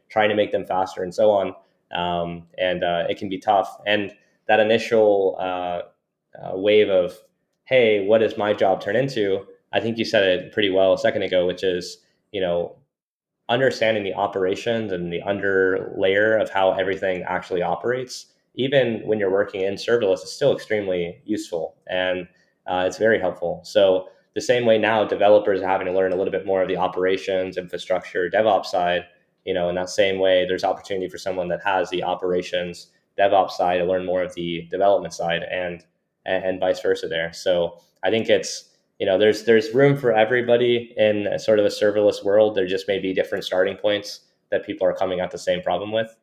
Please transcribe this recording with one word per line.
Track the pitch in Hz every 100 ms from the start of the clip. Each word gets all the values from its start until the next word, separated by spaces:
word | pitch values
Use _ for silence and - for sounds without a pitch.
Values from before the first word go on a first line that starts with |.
| _
trying | 110 107
to | 104
make | 101
them | 101 92
faster | 92 92 -
and | 92 87
so | 107
on. | 101 95 92 _ _ _
Um, | 87 - 175 85 85 85 -
and, | 92 90
uh, | 87 87 85
it | 101
can | 104
be | 92
tough. | - 101 92 - 101
And | 104 98 - _ _ -
that | 110
initial, | 107 113 - 113 107 101 95 -
uh, | 92 90 90 87 - _ _ _ _ -
uh, | - 92
wave | 101 107 104
of, | 95 87 - _ _ _ _ _
"Hey, | 131 117 104 95
what | 113
does | 110 -
my | 104
job | 101 101 92
turn | - 110
into?" | 139 117 101 98 - - _
I | 101
think | 110 113
you | 110
said | 110
it | 95 90 -
pretty | - 101
well | 92 95
a | 92
second | 113 107
ago, | 95 92 90
which | 87
is, | 95 90 87 - _ _ _
you | 104
know, | 92 87 85 - _ _ _ _ _ _ -
understanding | 120 131 117 110 110
the | 98
operations | 92 101 98 92 95 - 117 107
and | 90 87
the | 85
under | 98 101 98 95 95 95 98 -
layer | 95 98 107 110
of | 92
how | 98 95
everything | 95 95 92 95 90
actually | 87 90 - 92
operates, | 87 85 117 127 127 - - _ _ -
even | 131 139 120 110 98
when | 107
you're | 95
working | 98 101 101
in | 95 101
serverless, | - 117 104 92
is | -
still | - 139
extremely | 95 - 107 98 90 85 87 -
useful. | 104 - 85 80 - -
And, | 92 92 90 90 _ _ _ -
uh, | 92 92
it's | -
very | 110 104
helpful. | 90 87 85 82
So | - 107 95 92 - - _
the | -
same | - 123 117
way | 110
now | 104 110 98
developers | 95 101 104 104 95
are | 95
having | 95 92
to |
learn | 95 95
a | 90
little | 95
bit | 92 98
more | 95
of | 92
the | 87
operations, | 90 90 92 95 - 95 92 90
infrastructure, | 90 87 - 92 - 90 87
DevOps | 98 110 92 -
side, | 95 87 90 87 _ _ _ -
you |
know, | 90 87
in | 90
that | 90
same | - 98 95
way, | 95 92 90
there's | 92
opportunity | 95 92 - 98 92
for | 87
someone | 98 92 87
that | 85
has | 101 95 87
the | 90
operations, | 82 90 92 90 90 90 90 87 - _ _ -
DevOps | 98 98 90
side | - 90 90
to | 87
learn | 92 92
more | 90
of | 90
the | 90 85 85 85
development | 90 98 98 87
side, | - 87 85
and, | 85 92 90 87 - _ _ _ -
and, | 92
and | 92 92
vice | 92 90
versa | 98 95 85
there. | 82 82
So | - 95 87 85 - _ _
I | 95
think | 110 107
it's, | 107 - - - _ _ _
you | 101
know, | 95
there's, | 107 104
there's | - 113 107
room | 123 143 139
for | 123
everybody | 110 110 123 117 120 123 120 117 -
in | 107 104 101
a | 98
sort | - 107
of | 104
a |
serverless | - 107 104 104 98
world. | 101 104 107 101
There | 92
just | 95 -
may | 98
be | 95
different | 95 - 101
starting | - 92 95 95
points | 107 104 101 - _ _ _
that | 87 -
people | 101 90
are | -
coming | 95 90
at | 90
the | 87
same | - 90
problem | 90 90 104
with. | 110 113 -